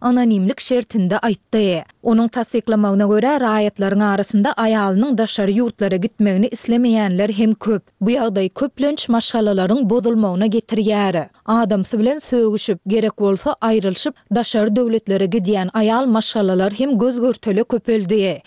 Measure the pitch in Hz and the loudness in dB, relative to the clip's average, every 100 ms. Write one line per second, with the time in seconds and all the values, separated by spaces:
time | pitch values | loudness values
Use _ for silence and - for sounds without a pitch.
0 | 247 247 240 208 190 - - 247 214 226 | 0 2 2 2 0 -2 -2 -2 0 -2
1 | 180 202 233 196 _ 220 202 165 - _ | 0 0 -2 -4 _ 0 0 -2 -6 _
2 | 240 226 233 254 226 233 220 214 208 196 | 0 2 2 -2 -4 -4 0 0 2 2
3 | 202 214 247 294 240 214 208 - 196 208 | 2 2 2 0 0 0 0 -2 -2 0
4 | 208 196 196 208 233 - 226 220 202 190 | 2 0 0 0 0 0 0 0 0 0
5 | 277 220 220 - 196 202 240 - 196 185 | 0 0 -2 -2 0 0 -2 -2 -2 -2
6 | 190 - 208 185 240 240 - 233 247 226 | -2 0 0 2 0 -4 -2 0 2 2
7 | 202 180 208 202 220 214 214 202 - _ | 0 0 -2 0 0 0 -2 -4 -6 _
8 | 202 262 226 196 190 - 269 - 285 302 | -2 0 0 -2 -2 -2 -6 -2 -2 -2
9 | - 233 - 233 208 196 185 247 208 240 | -2 -2 0 0 0 0 0 0 2 0
10 | 226 226 208 180 220 226 - 226 214 208 | 2 0 0 0 0 -2 -2 -2 0 0
11 | 202 175 143 _ - 226 220 202 185 220 | 0 -2 -6 _ -2 0 2 0 0 0
12 | 226 302 - 247 220 214 - 180 190 226 | 0 -2 -2 0 2 0 -2 -4 -2 0
13 | 214 - 202 190 294 - 226 220 196 180 | 0 0 0 0 -2 -2 0 0 0 -2
14 | 294 - - 214 226 226 208 208 233 220 | -6 -8 -4 -4 0 0 0 0 0 -2
15 | 202 196 190 220 185 202 180 226 214 233 | -2 -2 0 0 0 -2 -2 0 0 2
16 | 269 220 220 226 196 185 190 208 277 226 | 2 0 0 0 0 2 0 0 0 2
17 | 247 247 247 - 226 196 240 233 - 220 | 0 0 -2 0 -2 -2 0 -2 0 -2
18 | 180 214 196 143 | 0 0 0 -4